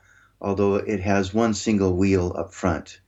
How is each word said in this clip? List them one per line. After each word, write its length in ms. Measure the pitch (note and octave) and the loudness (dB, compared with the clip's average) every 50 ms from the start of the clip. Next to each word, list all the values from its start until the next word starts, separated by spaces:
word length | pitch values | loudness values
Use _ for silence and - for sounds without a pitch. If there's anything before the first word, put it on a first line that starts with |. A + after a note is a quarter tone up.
| _ _ _ _ _ _ _ _ | _ _ _ _ _ _ _ _
although 360 | - G2+ G2+ F#2+ G2+ G2+ G2 | -4 -4 0 2 2 2 2
it 240 | G2+ G2+ G#2+ A2 F#2+ | 0 -2 -2 -4 -4
has 340 | F2+ G#2 G2 G2 F#2+ F2+ F#2 | -2 0 0 0 0 0 0
one 180 | A2 A#2 A#2 G#2+ | 0 0 2 0
single 420 | G#2 - A#2 A2 G2+ G2 F#2 F2+ | -2 -2 0 2 2 2 2 2
wheel 400 | F2+ G2 G2 G2 F#2+ F2 F2+ - - | 2 2 4 4 2 2 0 -4 -6
up 160 | E2 - - | -8 -8 -10
front. 460 | - - F#2 E2 - - - - - _ | -4 -2 -2 -2 -2 -6 -12 -20 -20 _